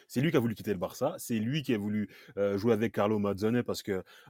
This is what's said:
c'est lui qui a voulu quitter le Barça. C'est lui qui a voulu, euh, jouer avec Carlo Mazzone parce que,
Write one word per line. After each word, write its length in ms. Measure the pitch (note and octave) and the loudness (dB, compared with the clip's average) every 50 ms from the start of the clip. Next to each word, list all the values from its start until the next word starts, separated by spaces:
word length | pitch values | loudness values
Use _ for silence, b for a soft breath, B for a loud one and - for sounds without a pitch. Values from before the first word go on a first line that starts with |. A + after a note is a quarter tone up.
| b | b
c'est 120 | - - B2 | -6 -2 0
lui 120 | C#3 E3+ | 2 4
qui 60 | D#3+ | 4
a 20 | C#3+ | 4
voulu 160 | A#2 A#2+ G#2 | 2 2 0
quitter 180 | - F#2 G#3+ G2 | -2 -4 -4 -2
le 60 | F2+ | -2
Barça. 340 | F#2 B2 - - - D3+ - - | -4 -6 -4 -4 -4 -4 -4 -6
C'est 180 | - - A#2+ | -6 -4 -2
lui 240 | A2 G#2+ A#2 C#3 D#3+ | -2 -2 -2 -2 -2
qui 140 | C3+ - A#2 | 0 0 0
a 20 | |
voulu, 320 | G#2 G2+ G#2+ G#2 G#2+ G2+ b b b b b b | 0 0 -2 -2 -2 -4 b b b b b b
euh, 200 | G2 G2+ G2+ G2+ | -2 0 0 0
jouer 160 | F#2+ G2 A#2+ A2+ | 2 2 2 4
avec 180 | G#2 A#2 G#2+ | 4 2 0
Carlo 280 | - - G2+ G#2+ A2 G#2 | 0 2 2 2 2 2
Mazzone 420 | G2+ G2+ G2+ F#2 G#2 A2 A#2 B2 | 2 0 0 0 0 2 2 0
parce 220 | A#2 - G2 - - | 0 -2 -4 -4 -4
que, 200 | - G2 F#2 b b b b b | -4 -4 -4 b b b b b